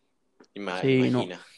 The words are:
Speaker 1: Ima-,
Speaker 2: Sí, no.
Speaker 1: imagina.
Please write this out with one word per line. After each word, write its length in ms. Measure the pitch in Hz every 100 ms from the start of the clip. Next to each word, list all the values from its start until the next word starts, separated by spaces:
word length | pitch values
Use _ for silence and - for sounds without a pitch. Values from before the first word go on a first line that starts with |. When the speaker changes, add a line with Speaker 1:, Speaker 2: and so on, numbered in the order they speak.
| _ _ _ _ -
Speaker 1:
Ima-, 260 | 101 98 90
Speaker 2:
Sí, 300 | 135 131 127
no. 80 | 123
Speaker 1:
imagina. 220 | 87 87 -